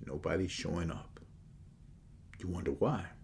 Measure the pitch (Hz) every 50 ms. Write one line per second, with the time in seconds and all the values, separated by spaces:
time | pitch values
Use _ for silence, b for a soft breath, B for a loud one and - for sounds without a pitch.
0 | - - 69 78 82 85 82 92 95 92 - - - 78 82 87 82 80 73 73
1 | - - - - - - - - - - - - - - - - - - - -
2 | - - - - - - - - 95 90 87 87 85 73 69 - 101 143 139 95
3 | 90 - - -